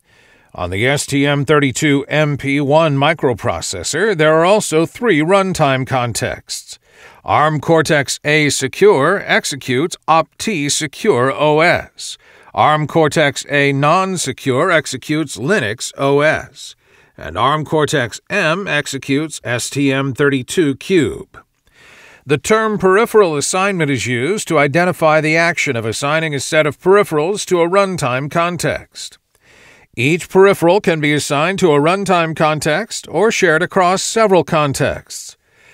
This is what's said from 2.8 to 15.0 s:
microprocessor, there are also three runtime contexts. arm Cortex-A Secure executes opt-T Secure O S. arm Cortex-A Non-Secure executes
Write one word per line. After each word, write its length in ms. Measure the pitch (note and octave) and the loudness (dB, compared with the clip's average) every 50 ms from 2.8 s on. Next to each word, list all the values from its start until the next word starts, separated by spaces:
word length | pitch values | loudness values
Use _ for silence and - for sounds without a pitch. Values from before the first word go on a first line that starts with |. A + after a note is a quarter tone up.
| E3 D#3 C#3 | 2 2 0
microprocessor, 1200 | C3+ C#3 D#3 E3+ - - C3 A#2 - - A2+ F2 E2 - - - F2 E2 - - D#3+ G#3 A3+ F#3+ | 0 0 0 0 0 -2 -2 -2 -2 -4 -4 -4 -4 -6 -8 -8 -8 -6 -6 -4 -2 -2 0 0
there 180 | D#3 D#3 D#3 D#3+ D#3+ | 2 2 2 2 2
are 60 | E3 | 4
also 420 | F#3 G#3+ G#3+ - - D#3 D#3+ E3 | 4 2 2 0 0 0 0 0
three 340 | - - - A#3+ A#3 E3+ D3 | -2 -4 -4 0 0 2 2
runtime 640 | D#3 E3+ G3+ G3 F#3+ F#3+ E3+ - D3+ C#3 C3 B2+ C3 | 2 2 2 2 2 0 0 0 0 0 0 -2 -2
contexts. 920 | - C3+ B2+ A#2+ A#2+ G#2+ - B2+ F#2 B1 - - - - - - - - - _ _ _ - - - - - - | -2 -2 -2 -2 -2 -4 -4 -4 -6 -6 -8 -12 -14 -14 -14 -14 -18 -20 -20 _ _ _ -20 -20 -20 -20 -12 -4
arm 360 | - G#2 B2+ D3 D#3 D#3 C3+ | 0 2 2 2 2 0 -2
Cortex-A 880 | - - E3 D#3+ D#3 - D#3 C#3+ C3 - - - - D3 D3+ D#3 D3 C#3 | 0 2 2 2 2 2 0 0 0 -2 -6 -6 -2 0 2 2 2 0
Secure 680 | - - C3+ B2+ - - F#3+ G#3 F#3 C3 C#3 E3 G3+ F#3+ - | 0 -2 -4 -4 0 4 4 4 6 4 2 0 0 -2 -2
executes 720 | - F#3 A3 - - D3 C3 - C3 B2 C3 E3 F3 - - - | -2 -2 -2 -2 -4 -8 -8 -4 -4 -2 -2 -2 -4 -6 -6 0
opt-T 640 | - D#3+ E3 D#3 _ _ - - A3+ G#3 D3 C#3+ C#3 | 2 2 2 2 _ _ -8 -6 -4 -4 -2 -2 -2
Secure 640 | - - D#3 C#3+ - - - G#3+ D3 A#2+ B2+ C3+ | -4 -4 -6 -8 -8 -2 0 2 2 4 2 0
O 280 | C3 - D3 D3+ D3 D#3 | 0 0 2 2 4 4
S. 560 | E3 F3 C#3+ E2 - - _ - - - - - _ _ - - - - - | 4 4 2 0 -2 -8 _ -16 -16 -16 -16 -18 _ _ -20 -20 -18 -6 0
arm 320 | - A#2 C#3+ D3+ D#3 D3+ | 2 2 2 2 0 -2
Cortex-A 840 | - - E3 D#3 D3 - E3 D3 C#3+ - - - - D3 C#3+ C#3+ C#3 | 0 2 2 2 2 2 2 0 0 0 -4 -6 -2 0 0 2 2
Non-Secure 1000 | C#3 C3+ D3 D3+ E3+ F#3+ F#3+ F#3+ F#3 E3 - C3+ - - - C3+ B2 C3+ E3+ F#3+ | 2 2 2 2 2 0 0 -2 -4 -6 -6 -6 -8 -6 -2 -2 0 0 2 2
executes 680 | E3+ D#3 - - C3 A#2 | 2 0 0 -2 -8 -8